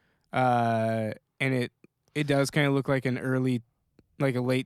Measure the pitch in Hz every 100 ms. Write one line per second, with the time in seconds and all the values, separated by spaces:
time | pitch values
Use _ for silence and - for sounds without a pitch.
0 | _ _ _ 135 127 120 117 113 113 113
1 | 110 - _ - 135 127 123 _ _ _
2 | _ 151 147 139 139 156 143 139 131 135
3 | 127 123 127 131 131 120 - _ _ _
4 | _ - 139 123 123 127